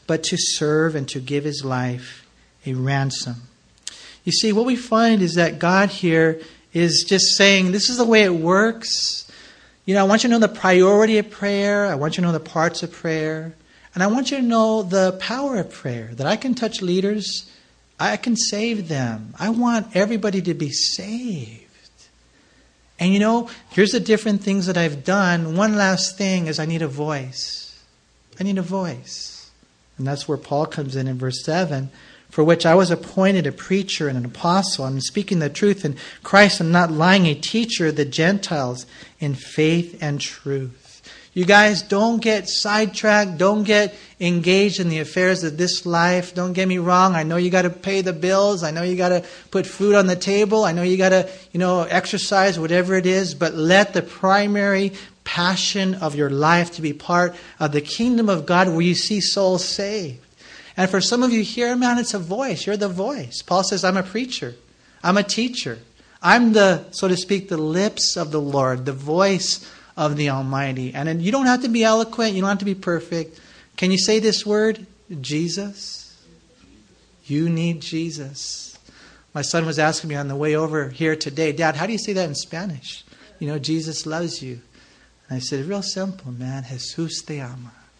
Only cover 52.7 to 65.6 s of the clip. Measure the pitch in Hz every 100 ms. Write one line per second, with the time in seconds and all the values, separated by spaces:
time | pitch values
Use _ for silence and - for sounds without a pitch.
52.7 | 180 180 190 180 185 185 143 165 160 160
53.7 | 190 202 185 - - 190 196 202 202 202
54.7 | 190 196 190 - _ - - 175 185 -
55.7 | 202 190 185 156 147 143 139 156 175 170
56.7 | - 160 147 - 175 180 175 - - 151
57.7 | 147 147 - 240 233 214 180 143 175 185
58.7 | 165 175 170 - 214 - 202 190 180 -
59.7 | - 202 214 160 123 _ _ - - -
60.7 | - 185 190 185 240 254 226 202 - 240
61.7 | 247 247 240 240 202 165 202 269 160 -
62.7 | 202 202 180 208 269 123 - - 180 185
63.7 | 190 185 190 185 - 254 - 123 123 _
64.7 | _ _ _ 170 202 202 - 247 247